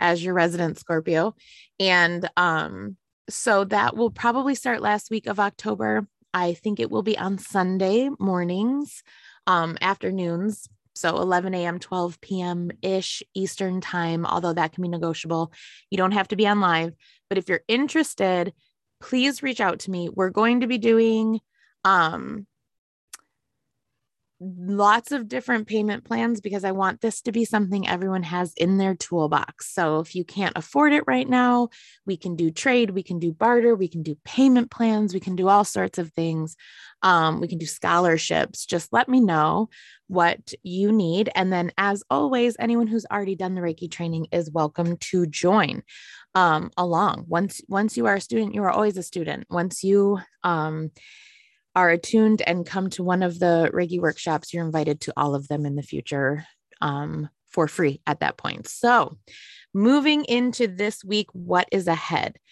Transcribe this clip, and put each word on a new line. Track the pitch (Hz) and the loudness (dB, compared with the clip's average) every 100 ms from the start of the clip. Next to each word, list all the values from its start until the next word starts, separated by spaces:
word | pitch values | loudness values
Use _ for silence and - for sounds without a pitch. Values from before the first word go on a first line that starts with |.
as | 175 170 | 0 0
your | 180 | 0
resident | 180 170 170 165 - | 2 2 0 -2 -4
Scorpio. | - 165 160 160 196 - _ - - - | -4 -2 0 0 0 -4 _ -20 -18 -4
And, | 190 180 170 175 180 - | 2 4 4 0 -2 0
um, | 175 160 156 131 202 190 _ _ - | 0 0 -4 -8 -12 -14 _ _ -14
so | - - 202 | -6 0 2
that | 196 208 214 | 2 2 0
will | 220 233 | 0 -2
probably | - 233 240 269 | 0 0 0 0
start | 269 254 233 | -2 -2 -2
last | 208 208 - | 0 -2 -2
week | 220 226 | -6 -4
of | 196 | -2
October. | 202 - 214 202 220 214 208 _ _ | -2 -2 -6 -4 0 -2 -4 _ _
I | 185 175 | -2 -2
think | 175 214 208 | -2 -4 -4
it | - | -2
will | 220 | -2
be | 202 214 | -2 -2
on | 190 196 | -2 -6
Sunday | - 196 180 185 190 214 269 - | -4 -2 0 0 2 2 0 -2
mornings, | 196 180 175 185 226 277 294 - - - - - - | -2 0 0 -2 -2 -2 -4 -12 -20 -20 -20 -8 0
um, | 180 165 165 | 0 0 -2
afternoons. | 185 196 190 190 175 170 202 208 - _ _ | -2 -2 -4 -4 -2 -2 -4 -6 -12 _ _
So | - 170 160 | -4 -2 0
eleven | 180 180 185 | 2 0 0
A | 185 175 | -2 -4
M, | 175 | -6
twelve | - 185 175 170 | -6 -4 -4 -6
P | - 190 | -8 -6
M | 180 175 175 - | -4 -4 -6 -6
ish | 190 190 185 - - | -4 -4 -4 -10 -10
Eastern | 196 190 - 190 185 | -6 -6 -4 -4 -4
time, | - 180 165 165 | -4 -4 -2 -2
although | 170 175 170 | -2 -2 -2
that | 165 160 | -2 -2
can | 170 | -4
be | 180 | -6
negotiable. | 170 165 160 165 165 165 - - - _ | -4 -4 -6 -4 -4 -4 -10 -20 -20 _
You | 196 | -2
don't | 185 | 0
have | 208 190 | 0 0
to | 196 | 0
be | 208 | 2
on | 208 | 2
live, | 185 165 165 - _ _ _ | 2 2 0 -8 _ _ _
but | 190 | -4
if | 180 | 0
you're | 170 - | -2 0
interested, | 233 285 320 311 - 190 180 175 - _ _ _ _ | -2 0 0 -2 0 0 0 -2 -8 _ _ _ _
please | - 254 262 277 | -4 0 0 0
reach | 269 240 | -4 0
out | 196 175 | 0 -2
to | - | -6
me. | 180 170 | -6 -6
We're | - 185 | -2 0
going | 180 226 247 | 2 2 2
to | 240 | 2
be | 247 | 0
doing, | 226 226 226 220 220 220 - _ _ _ | 4 4 4 2 0 -2 -6 _ _ _
um, | 190 185 160 87 65 208 202 _ _ _ _ _ _ - _ _ _ _ _ _ _ _ _ _ _ _ | 2 4 2 -2 -8 -12 -14 _ _ _ _ _ _ -20 _ _ _ _ _ _ _ _ _ _ _ _
lots | 185 180 180 202 202 226 - | -14 -10 -4 2 4 4 0
of | 285 220 | -6 -4
different | 247 247 233 214 | -6 -2 -2 0
payment | 214 214 202 | 0 0 -2
plans | - 226 233 226 | -4 -2 0 -2
because | 196 196 | -2 -2
I | 190 | 0
want | 190 190 - | 0 0 0
this | 226 - | -4 -4
to | - | -4
be | 220 | 0
something | 226 220 196 202 190 | 0 0 0 0 -2
everyone | 180 190 190 | -2 -2 -2
has | 165 175 180 | -2 -4 -4
in | - 175 196 | 0 2 4
their | 190 180 | 2 0
toolbox. | - 175 151 151 - - - | -2 0 2 0 -2 -8 -8
So | - 165 156 | -2 0 0
if | 165 180 | -2 -8
you | |
can't | 170 - 190 - | -8 -4 -4 -4
afford | - 277 302 | -2 2 4
it | 294 - | 4 2
right | 254 254 | 0 2
now, | 247 247 240 240 - - _ - | 2 4 2 0 -4 -20 _ -6
we | 180 | -6
can | 185 | -4
do | 170 165 | -2 -2
trade, | 160 277 247 226 | 0 2 4 2
we | 190 | 0
can | - 175 | -6 -4
do | 165 | -4
barter, | 160 226 240 233 226 | 0 2 4 4 4
we | 180 | 0
can | 170 | -4
do | 156 147 | -8 -10
payment | - - 269 247 240 | -6 2 6 6 2
plans, | - 226 214 208 | 0 0 2 0
we | 185 | -2
can | 190 180 | -4 0
do | 185 | 4
all | 202 | 4
sorts | 202 196 185 - | 4 -2 -4 -4
of | 165 | -6
things. | - 165 160 160 - - - - _ | -4 -2 -2 -6 -10 -20 -20 -20 _
Um, | 190 175 160 160 | 2 4 4 0
we | 170 | -4
can | 170 | -6
do | 160 | -8
scholarships. | - 165 170 180 160 - 160 - - - | -4 0 4 4 2 2 0 0 -4 -6
Just | 175 - | -6 0
let | 226 247 | 0 2
me | 254 | 4
know | 214 160 156 165 220 - - - - | 4 4 2 2 -2 -8 -20 -20 -4
what | 180 170 - - - | 2 2 0 -8 -14
you | 185 180 202 | -8 0 2
need. | 220 170 175 214 - | 4 2 0 0 0
And | 185 | 0
then, | 185 175 - | 0 -2 -2
as | 202 202 - | 0 -2 -2
always, | 269 294 254 240 220 | 0 0 2 0 0
anyone | 226 233 226 | 0 0 0
who's | 226 - | -2 -4
already | 208 196 185 | -4 -4 -4
done | 185 | -4
the | 185 | -4
Reiki | 175 160 170 | -4 -6 -8
training | - 170 165 160 | -6 -4 -4 -2
is | 170 156 | -4 -2
welcome | 160 151 - 170 170 | -2 -2 0 -4 -4
to | - 185 170 | -4 -2 -2
join, | - 175 214 165 - - - - - - | 0 2 4 2 -2 -12 -20 -20 -20 -4
um, | 190 180 156 - - | 2 4 2 -2 -4
along. | 180 165 196 - 170 | 0 2 0 -2 -4
Once, | 170 196 - - | -2 -2 -6 -4
once | 196 214 - | -2 0 0
you | 226 | 0
are | 196 | 0
a | |
student, | - 226 208 208 | 0 -2 -2 0
you | |
are | 196 | 0
always | - 208 185 | 2 2 0
a | |
student. | 170 175 156 139 - | -6 -8 -6 -8 -6
Once | 175 180 - | -4 -4 -2
you, | 190 202 202 202 - _ | 2 4 4 2 -4 _
um, | 180 165 156 156 156 - - - - _ _ _ _ | -2 0 -2 -4 -6 -10 -20 -20 -20 _ _ _ _
are | 180 180 | 2 4
attuned | 170 - 226 220 220 | 4 2 4 6 4
and | - 175 170 | 2 -2 -4
come | 190 190 | -4 -4
to | 185 | -2
one | 180 180 | 0 2
of | 180 170 | 0 2
the | 180 170 160 | 4 4 4
Reiki | - 175 180 | 2 -2 0
workshops, | 170 - - 156 - | -2 -2 -2 -4 -4
you're | 170 | -6
invited | 165 160 151 147 | -4 -2 -2 -2
to | - - | -6 -2
all | 143 | -2
of | 139 139 | -2 -4
them | 147 | -4
in | 147 | -2
the | 143 | -4
future, | 143 143 - 143 135 151 160 _ _ _ | -6 -10 -6 -2 -2 -2 -8 _ _ _
um, | 151 143 151 156 151 - _ | -4 -4 -6 -8 -8 -12 _
for | - 151 | -2 0
free | - 151 139 - | 0 0 0 -4
at | 147 | -2
that | - - | -2 -4
point. | - - - | -8 -8 -12
So | - - 240 - - _ - - - _ | -2 2 4 2 -6 _ -20 -20 -20 _
moving | 196 214 294 285 302 294 | 2 4 4 4 2 0
into | 240 247 - 226 | 0 0 0 -2
this | 180 208 - | -2 -6 -6
week, | 190 208 202 | -4 -4 -4
what | 185 175 180 - | -8 -2 0 2
is | 196 175 | 0 0
ahead? | 165 - 165 - - _ | -2 -2 -2 -2 -8 _